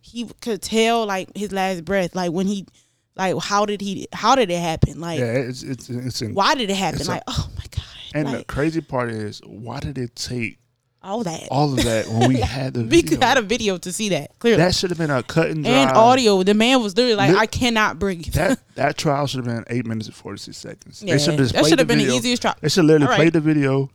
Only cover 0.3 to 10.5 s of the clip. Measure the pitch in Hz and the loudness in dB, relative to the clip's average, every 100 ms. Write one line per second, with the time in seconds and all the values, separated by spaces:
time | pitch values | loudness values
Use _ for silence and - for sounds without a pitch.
0.3 | - 240 202 - 220 226 233 214 190 180 | -10 -6 -6 -2 2 2 2 0 -4 -6
1.3 | - 208 196 190 185 160 196 175 185 180 | -8 -6 -4 -2 -4 -2 -2 -2 -2 -4
2.3 | 165 190 202 - _ _ _ _ - 190 | -2 -2 -4 -8 _ _ _ _ -4 -2
3.3 | 160 - 202 208 208 196 190 - 180 214 | -2 0 0 0 -2 -6 -8 -8 -2 2
4.3 | 269 208 175 170 160 - 143 165 160 120 | 4 2 0 -2 0 0 0 -8 -4 -2
5.3 | 120 127 127 151 127 - 120 127 - 110 | -2 -4 -8 -10 -10 -10 -10 -8 -8 -6
6.3 | 104 202 294 208 190 185 - 143 175 - | 0 2 2 -2 -2 -2 -4 -6 -6 -6
7.3 | - - - - - - - - 151 147 | -6 -6 -10 -10 -10 -10 -18 -10 -6 -4
8.3 | 127 - - 156 160 151 135 120 110 104 | -6 -6 -2 -2 -2 -4 -4 -4 -4 -8
9.3 | 104 - 107 120 127 151 135 120 - - | -10 -18 -16 -12 -10 -8 -6 -8 -8 -8
10.3 | 123 113 | -6 -6